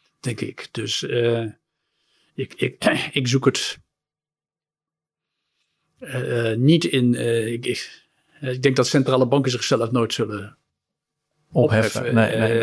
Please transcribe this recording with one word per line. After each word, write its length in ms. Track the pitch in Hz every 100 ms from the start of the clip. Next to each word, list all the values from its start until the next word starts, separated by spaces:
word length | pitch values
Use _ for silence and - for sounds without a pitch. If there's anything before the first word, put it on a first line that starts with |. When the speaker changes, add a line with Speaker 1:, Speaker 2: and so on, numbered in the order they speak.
| _ _
Speaker 1:
denk 220 | 123 107
ik. 260 | - - -
Dus, 320 | - 110 -
eh, 420 | - 123 117 117 110 - _ _ _ _ _ _ _
ik, 200 | - -
ik, 320 | - 135 - - 311
<clears throat> 140 | -
ik 160 | 143 123
zoek 180 | 131 131
het, 320 | - - - _ _ _ _ _ _ _ _ _ _ _ _ _ _ _ _ _ _ _ _ _ _
eh, 520 | 214 127 - 120 117
eh, 60 | 113
niet 260 | 135 165
in, 320 | 165 131 123 120
eh, 360 | 117 117 110
ik, 140 | 120 123
ik, 380 | 120 - - _ _ _ _
eh, 120 | 131
ik 100 | 127
denk 120 | 135 131
dat 120 | 123
centrale 380 | 143 131 131 120
banken 240 | 139 131
zichzelf 400 | 123 - 120 110
nooit 220 | 120 110
zullen 440 | - 107 104 101 - _ _ _ _ _ _ _ _ _
Speaker 2:
Opheffen. 480 | - 117 110 110 120
Speaker 1:
opheffen. 140 | 120 117
Speaker 2:
Nee, 200 | 107 110
nee, 140 | 113
Speaker 1:
Eh, 60 | 113